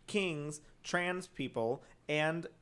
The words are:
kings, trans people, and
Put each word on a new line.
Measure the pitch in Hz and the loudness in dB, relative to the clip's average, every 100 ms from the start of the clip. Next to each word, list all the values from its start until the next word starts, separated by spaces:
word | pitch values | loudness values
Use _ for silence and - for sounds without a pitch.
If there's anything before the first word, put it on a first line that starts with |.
| - | -2
kings, | 208 185 151 147 151 - - | 0 0 -2 -6 -8 -14 -16
trans | - 175 175 180 - | -2 0 0 -2 -4
people, | - 131 120 113 139 - - - | -6 -4 0 0 0 -6 -10 0
and | 151 156 165 165 - | 2 2 0 -4 -6